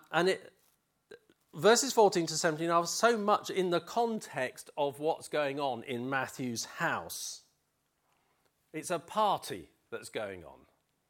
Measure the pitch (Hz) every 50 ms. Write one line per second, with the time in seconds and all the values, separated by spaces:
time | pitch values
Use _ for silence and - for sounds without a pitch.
0 | - _ - 160 175 185 180 - - - - _ _ _ _ _ _ _ _ _
1 | _ _ - - _ _ _ _ _ _ - 170 143 202 226 226 - 262 - 240
2 | 214 190 - 185 165 156 156 151 - 175 156 151 165 170 170 170 175 170 - -
3 | - 233 240 214 202 202 208 - - - - 196 180 185 175 170 170 - - 233
4 | 240 233 226 214 - - - 147 127 123 - - - - - - 147 143 131 135
5 | 147 160 156 - - - - 151 147 139 139 143 143 135 123 113 - - 127 117
6 | 120 131 139 135 131 - - - 135 123 117 113 - - - - 170 156 127 104
7 | 85 85 - - - - - - - _ _ _ _ _ _ _ _ _ _ _
8 | _ _ _ _ _ _ _ _ _ _ _ _ _ _ - 156 139 - 175 165
9 | - - - 208 214 202 175 139 - - 127 95 78 - _ _ _ _ - 107
10 | 113 - - 127 110 98 98 90 82 69 65 64 - _ _ _ _ _ _ _
11 | _